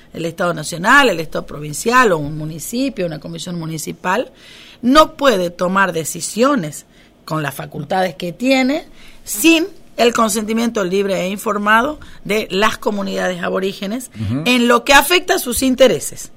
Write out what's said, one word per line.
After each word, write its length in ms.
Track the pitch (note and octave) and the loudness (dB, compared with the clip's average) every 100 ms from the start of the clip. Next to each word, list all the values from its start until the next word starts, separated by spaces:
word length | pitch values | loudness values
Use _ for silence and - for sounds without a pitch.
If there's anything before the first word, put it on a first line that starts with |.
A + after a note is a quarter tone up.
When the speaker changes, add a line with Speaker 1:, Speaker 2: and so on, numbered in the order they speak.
| - | -18
Speaker 1:
el 120 | - | -8
Estado 280 | E3 E3 F3 | -8 -2 -2
nacional, 560 | D#3 D3+ D#3+ G3 C#4 C4 | -2 -6 -4 4 6 6
el 120 | E3 | 2
Estado 260 | - E3+ - | -4 -6 -6
provincial 640 | D3+ D3+ D3 A3+ B3+ A3 | -10 -10 -4 2 4 4
o 80 | E3 | 2
un 180 | C#3+ D#3 | -2 -6
municipio, 720 | D#3 D#3+ - A#3+ C4+ G#3+ F3 | -8 -10 -8 -2 -2 -2 -6
una 140 | D3+ | -6
comisión 360 | - E3 F#3 F3 | -10 -12 -8 -8
municipal, 760 | D#3+ D#3+ E3+ E3 F#3 G3+ C#4+ - - - - - | -6 -8 -8 -8 -2 -2 -4 -10 -20 -20 -20 -4
no 320 | A#3 D4 D#4 | 4 6 4
puede 360 | - C#4 G3+ F3 | 4 2 2 0
tomar 420 | F3 F3+ F#3+ F#3+ | -2 0 2 2
decisiones 920 | E3 D3+ F3 - G3+ C4 C#4+ D#3 C#3+ - _ _ _ | 0 -6 -8 -8 0 2 2 -2 -10 -20 _ _ _
con 200 | - D#3 | -6 -4
las 100 | C#3+ | -4
facultades 640 | C#3 D3+ D3+ - F#3+ F#3 F3 | -6 -12 -10 -4 -2 -2 -4
que 160 | F3 | -10
tiene 540 | E3 B3 C4 B3+ D4+ - - - - | -4 0 2 2 -2 -6 -20 -20 -20
sin 460 | - G#3+ D4+ E4 F#4 - - - | -12 2 4 4 2 -8 -18 0
el 160 | A#3+ | 2
consentimiento 680 | A#3 A3 G#3 G#3+ A3+ A#3 A3+ | 2 0 0 -2 0 0 0
libre 380 | F3+ G3 G3 F3+ | -2 0 0 -2
e 80 | F3+ | -4
informado 720 | G3+ A3+ G#3 G#3 A3 C4+ D#4 - - | -4 -4 -2 2 4 2 -4 -14 -16
de 240 | - G#3+ G3+ | -4 -4 -2
las 280 | F#3+ A3 - | 0 0 0
comunidades 640 | A#3 G#3 G3 F#3+ F#3 F3+ | -4 -4 -4 -2 -4 -4
aborígenes 640 | F#3 F#3+ F#3+ G3 G3 A#3+ - G#2+ | -4 -2 -4 -6 -8 -8 -10 -8
Speaker 2:
Ujú. 220 | G#2 B2+ | -4 -2
Speaker 1:
en 220 | F3+ B3 A#3+ | 2 2 4
lo 160 | A#3+ | 2
que 80 | A#3+ | 6
afecta 400 | C#4 C#4 F4+ - | 6 6 0 2
a 40 | F#4 | -2
sus 240 | - A#3 | -2 -2
intereses 680 | C4 B3+ B3+ D3+ - - - | 0 6 4 4 -4 -10 -16